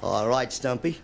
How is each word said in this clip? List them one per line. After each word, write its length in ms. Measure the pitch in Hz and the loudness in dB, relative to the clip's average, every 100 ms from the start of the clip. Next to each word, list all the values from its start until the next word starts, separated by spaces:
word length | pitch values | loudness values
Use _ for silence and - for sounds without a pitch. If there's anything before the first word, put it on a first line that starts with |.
All 280 | - 101 107 | 0 0 2
right, 220 | 127 127 | 2 0
Stumpy. 500 | - 135 123 165 160 | -2 -2 0 -2 -4